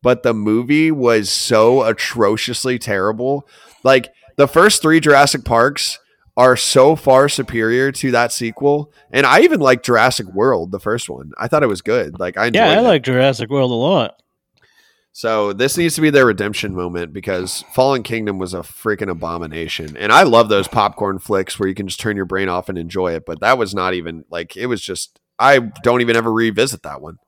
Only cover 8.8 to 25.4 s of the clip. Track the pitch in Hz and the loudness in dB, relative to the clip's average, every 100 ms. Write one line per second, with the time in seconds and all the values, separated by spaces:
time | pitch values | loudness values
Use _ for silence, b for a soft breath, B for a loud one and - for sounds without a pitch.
8.8 | 147 b b 123 139 151 339 294 139 127 | -4 b b 0 4 6 4 4 2 2
9.8 | - 120 123 - 98 92 123 113 85 95 | 2 2 2 0 -8 -2 0 0 -4 -8
10.8 | - 117 - 64 71 - 117 151 139 95 | -6 -6 -8 -14 -16 -10 -2 0 0 -2
11.8 | - 120 78 87 90 92 113 147 214 170 | -2 -2 -4 -6 -8 -2 -2 2 4 4
12.8 | 240 165 127 127 135 123 110 139 127 117 | 4 2 0 0 0 0 -4 -2 -2 0
13.8 | 135 185 113 - _ _ _ _ _ _ | 0 0 -2 -8 _ _ _ _ _ _
14.8 | _ _ _ - 113 110 101 98 131 170 | _ _ _ -8 -4 -2 -2 -2 -2 0
15.8 | 170 156 156 143 127 98 104 104 104 92 | -2 0 2 4 4 2 -4 -6 -8 -6
16.8 | 90 87 87 92 92 92 92 - - - | -6 -6 -8 -10 -6 -6 -6 -10 -8 0
17.8 | 131 135 110 113 107 95 92 90 85 - | 2 0 -4 -6 -6 -6 -8 -10 -14 -8
18.8 | 113 101 101 85 82 85 82 80 82 - | -6 -4 -6 -6 -8 -8 -10 -10 -10 -10
19.8 | 78 69 104 127 175 117 110 101 95 110 | -12 -8 2 4 6 4 4 0 0 0
20.8 | 104 - 101 98 - 101 92 - 95 95 | -2 -2 -6 -6 -4 -4 -4 -4 -6 -4
21.8 | 98 - 110 104 92 95 95 90 - 90 | -10 -8 -6 -6 -4 -4 -4 -4 -6 -10
22.8 | 85 92 92 82 80 80 104 131 107 98 | -8 -6 -4 -6 -10 -4 0 0 -2 -4
23.8 | 92 92 85 82 - 85 85 - 123 113 | -4 -4 -8 -16 -12 -12 -12 -10 -6 -6
24.8 | - 90 - _ _ _ | -8 -12 -12 _ _ _